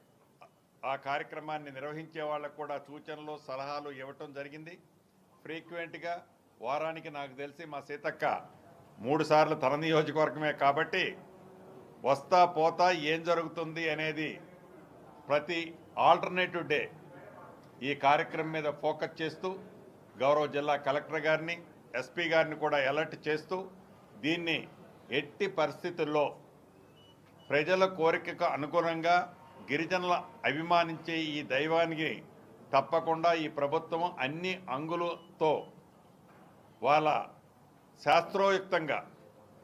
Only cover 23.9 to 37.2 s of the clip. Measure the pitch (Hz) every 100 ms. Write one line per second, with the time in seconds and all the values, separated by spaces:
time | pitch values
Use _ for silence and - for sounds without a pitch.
23.9 | - - 107 139 170 170 143 - - -
24.9 | - - 131 156 - 196 - 147 139 180
25.9 | 170 151 151 139 - - - - - -
26.9 | - - - - - - 143 156 185 190
27.9 | 185 160 170 175 170 170 135 143 170 165
28.9 | 165 165 175 180 - - - - 147 165
29.9 | 180 180 175 - - 120 147 170 170 165
30.9 | 156 165 160 156 147 117 131 156 165 165
31.9 | 160 151 101 - - - - - 135 -
32.9 | 165 165 160 170 165 151 143 143 160 165
33.9 | 165 175 175 127 160 185 180 - 135 160
34.9 | 170 175 165 - - 156 117 - - -
35.9 | - - - - - - - - - 120
36.9 | 151 151 123